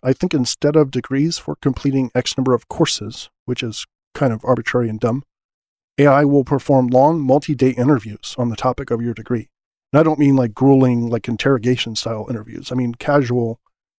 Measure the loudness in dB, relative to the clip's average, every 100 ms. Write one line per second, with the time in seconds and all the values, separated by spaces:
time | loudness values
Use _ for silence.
0 | -2 0 0 -2 -2 -2 2 2 2 -2
1 | -4 -2 -2 -4 -10 -4 -4 -2 -2 -2
2 | -2 -2 -4 -2 0 0 -2 -2 -2 -2
3 | -8 -12 -18 _ -8 -8 -6 -10 -16 _
4 | _ -2 -2 -2 0 -2 0 -2 -2 -2
5 | -2 -2 -8 _ _ _ _ _ _ 2
6 | 4 6 4 2 2 -2 2 2 4 4
7 | 4 2 2 2 0 0 0 2 2 2
8 | -2 -14 -12 -6 -4 -2 -4 -4 -4 -4
9 | -4 -8 -6 -6 -6 _ _ _ _ 2
10 | 4 4 4 4 0 2 4 6 4 2
11 | -2 -4 -4 -2 0 0 0 -2 -4 -8
12 | -8 -8 -8 -10 -10 -16 -8 -4 -4 -6
13 | 0 0 0 -2 -4 -8 _ _ _